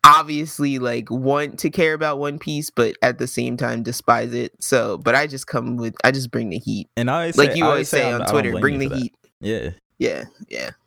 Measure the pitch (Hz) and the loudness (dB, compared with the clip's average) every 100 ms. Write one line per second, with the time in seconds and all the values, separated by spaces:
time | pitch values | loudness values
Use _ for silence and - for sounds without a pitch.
0 | 143 151 151 151 151 - 147 135 123 120 | 10 10 6 -4 -4 -2 -2 0 -2 -4
1 | 110 117 131 143 147 - 151 147 160 156 | -4 -2 0 0 0 -4 -4 0 0 2
2 | 156 139 143 147 - 147 156 - 117 - | -2 -2 -4 -6 -6 -6 -6 0 -2 2
3 | 120 120 123 - 123 120 120 117 117 120 | -2 0 -6 -4 -4 -4 -4 -4 -6 -4
4 | - 117 117 123 117 _ - 127 113 92 | 2 2 2 -6 -8 _ 0 2 2 -2
5 | 120 123 151 135 - 127 120 120 117 - | 2 2 0 -6 -6 -4 -4 -4 -6 0
6 | 127 135 127 117 113 90 - 107 - - | 0 0 -4 -4 -4 -6 -6 -6 -6 -4
7 | 123 147 165 185 143 170 170 143 135 147 | -2 -2 0 2 4 4 2 2 0 0
8 | 120 120 - 147 123 113 135 143 135 135 | 0 0 0 0 0 0 0 0 -2 -4
9 | 120 _ _ _ 101 110 - 95 _ _ | -6 _ _ _ -6 -4 -6 -10 _ _
10 | 123 73 - _ - 58 64 - | -4 -4 -10 _ -14 -10 -10 -14